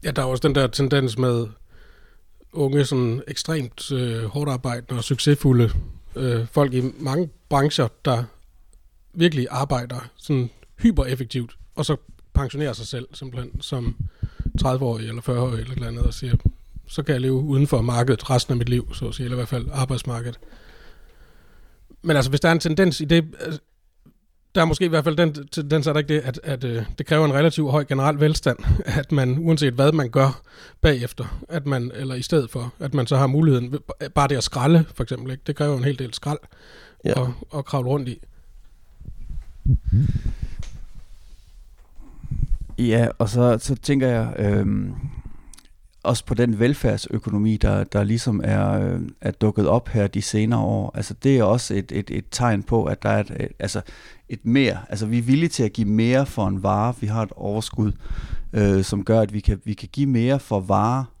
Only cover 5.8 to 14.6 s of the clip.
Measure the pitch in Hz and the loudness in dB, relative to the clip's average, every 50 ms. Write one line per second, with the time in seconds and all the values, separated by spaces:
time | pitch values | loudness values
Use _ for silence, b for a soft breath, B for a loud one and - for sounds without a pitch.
5.8 | - - - - - - - - 131 127 120 113 113 117 - - 147 139 123 127 | -2 -4 -12 -16 -16 -14 -8 -4 -2 0 0 0 -2 -2 2 2 2 2 2 -2
6.8 | 123 131 - - 160 139 131 156 180 156 - _ _ _ - 139 139 151 - - | -2 -2 -6 -6 -6 -4 -2 -2 -2 -4 -6 _ _ _ 0 2 2 2 2 0
7.8 | 139 113 - _ - 147 127 117 120 113 - - - - _ - - - - - | 0 0 -2 _ -2 0 0 0 -2 -6 -10 -20 -20 -20 _ -20 -20 -20 -20 -20
8.8 | _ - _ _ _ _ - 180 165 175 156 143 120 - - 131 135 139 143 123 | _ -20 _ _ _ _ -2 2 2 2 2 2 -2 -2 -2 -4 -2 0 -2 -2
9.8 | 120 117 120 123 - - _ _ - - 151 131 123 120 - - - _ - - | -2 -6 -10 -12 -12 -14 _ _ -6 -2 -2 0 0 -2 -6 -14 -20 _ -16 2
10.8 | - 233 202 143 135 127 127 123 131 117 - 131 120 117 - - - - - - | 2 4 4 4 0 0 -2 -4 -6 -6 -4 -6 -6 -6 -10 -20 -20 -20 -6 -6
11.8 | 151 - 156 - - - - - - - - - 143 127 - 139 151 143 113 - | -2 -2 -2 -4 -4 -14 -20 -20 -20 -2 0 0 0 0 -4 -4 -4 -4 -4 -6
12.8 | 113 - - 123 123 - - - 139 131 123 127 123 - - - - - - 131 | -10 -10 -10 -10 -10 -10 -16 -16 -14 -12 -10 -10 -10 -8 -8 -10 -8 -6 -6 -2
13.8 | 120 117 113 - B B B B B B B B B 127 B - | -2 -4 -4 -4 B B B B B B B B B -4 B 0